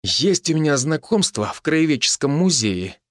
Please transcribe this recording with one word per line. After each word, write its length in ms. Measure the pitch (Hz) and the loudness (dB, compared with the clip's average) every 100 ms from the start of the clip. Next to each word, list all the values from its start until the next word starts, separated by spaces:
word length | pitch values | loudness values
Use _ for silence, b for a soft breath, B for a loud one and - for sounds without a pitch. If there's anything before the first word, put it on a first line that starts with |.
«Есть 480 | - - 170 185 - | -4 -2 0 0 0
у 40 | |
меня 220 | 160 156 139 | 0 2 0
знакомство 680 | 131 156 - 220 185 - 104 | 0 -4 -2 0 0 -2 -6
в 160 | - | -4
краеведческом 680 | - 156 160 139 - - 139 | 0 2 2 2 0 0 0
музее» 680 | 147 185 160 110 90 90 - _ | 2 2 2 0 -2 -6 -10 _